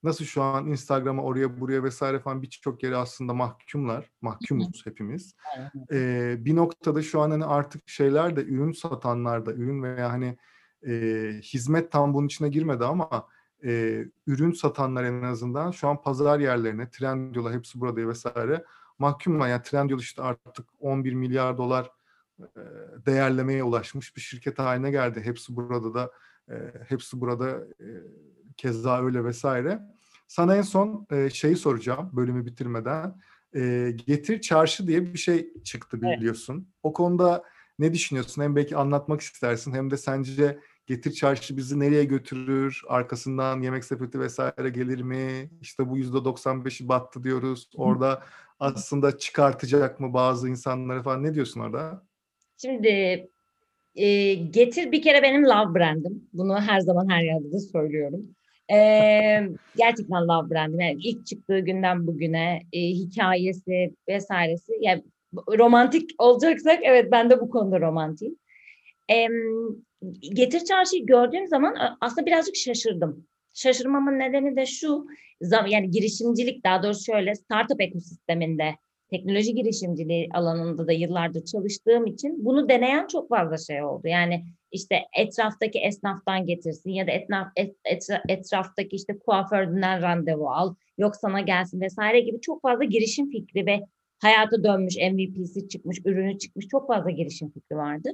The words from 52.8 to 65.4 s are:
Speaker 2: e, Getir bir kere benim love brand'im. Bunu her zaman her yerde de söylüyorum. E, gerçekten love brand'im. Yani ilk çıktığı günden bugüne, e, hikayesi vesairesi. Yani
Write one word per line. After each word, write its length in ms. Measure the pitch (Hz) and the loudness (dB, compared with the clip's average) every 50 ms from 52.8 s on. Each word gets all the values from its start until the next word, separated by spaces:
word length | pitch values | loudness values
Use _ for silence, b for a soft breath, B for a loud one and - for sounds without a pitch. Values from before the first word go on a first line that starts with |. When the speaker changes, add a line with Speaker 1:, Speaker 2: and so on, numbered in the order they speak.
| 208 220 208 196 196 180 180 180 185 - _ _ _ _ _ _ _ _ _ _ _ _ _ | 4 4 4 4 2 0 0 -2 -6 -14 _ _ _ _ _ _ _ _ _ _ _ _ _
Speaker 2:
e, 380 | - 202 202 202 202 202 196 196 | 0 2 4 4 4 4 4 2
Getir 580 | 175 170 160 160 220 240 240 240 339 349 254 | 0 -2 0 6 6 6 6 6 -2 -2 2
bir 100 | 269 311 | 0 4
kere 220 | 320 311 277 285 269 | 6 8 8 8 8
benim 200 | 269 269 285 294 | 6 6 6 8
love 320 | 269 226 208 214 180 170 | 8 8 6 4 4 4
brand'im. 540 | 180 170 160 156 160 151 180 202 208 - _ - | 4 4 4 2 0 -4 -6 -8 -8 -12 _ -6
Bunu 280 | 170 185 196 190 202 | -4 0 0 2 2
her 180 | 208 214 208 196 | 2 4 4 4
zaman 300 | 185 165 180 175 190 190 | 4 4 2 4 4 4
her 140 | 185 170 165 | 2 2 2
yerde 280 | 160 160 160 143 147 | 2 0 -2 -4 -4
de 80 | 156 202 | -6 -6
söylüyorum. 760 | 202 196 - 170 151 156 147 151 147 143 147 185 208 - - _ _ _ _ _ _ - | -6 -2 -2 0 0 0 0 -2 -2 -4 -4 -8 -10 -12 -18 _ _ _ _ _ _ 4
E, 60 | 208 208 214 214 214 214 214 214 214 214 214 214 214 214 208 196 165 - _ _ _ | 6 8 8 10 8 8 8 8 8 6 6 6 4 4 2 0 -6 -10 _ _ _
gerçekten 500 | 220 226 233 233 233 202 - 185 180 170 | 4 4 4 4 2 -4 -2 0 0 4
love 220 | 170 165 165 160 170 | 4 4 2 2 0
brand'im. 300 | 165 160 156 156 156 170 | 0 0 0 0 0 0
Yani 200 | 175 170 143 147 175 | 0 0 -2 -2 -4
ilk 220 | 233 233 240 - | -4 -4 -4 -8
çıktığı 340 | - 208 - _ - 196 190 | -12 -12 -12 _ 0 0 0
günden 480 | 185 170 185 185 190 180 180 175 170 | 2 0 0 2 2 2 2 2 0
bugüne, 540 | 165 170 143 160 160 160 165 165 175 175 170 - - - | -2 -2 -2 -2 -2 0 0 0 0 -2 -4 -6 -8 -4
e, 60 | 175 | -2
hikayesi 1120 | 175 175 185 175 190 170 185 220 202 185 185 180 180 190 185 185 _ 185 185 180 180 175 - _ _ | -2 0 0 -2 -4 -4 -2 0 2 2 2 2 2 -2 -4 -4 _ -2 0 0 0 -2 -4 _ _
vesairesi. 640 | - 190 202 196 202 202 180 170 160 165 170 _ - 226 - | -4 -4 -4 -2 -2 0 0 0 0 0 -4 _ -6 -6 -2
Yani 220 | - 202 185 156 - - _ _ _ _ - - | 2 2 0 0 -2 -12 _ _ _ _ -16 -12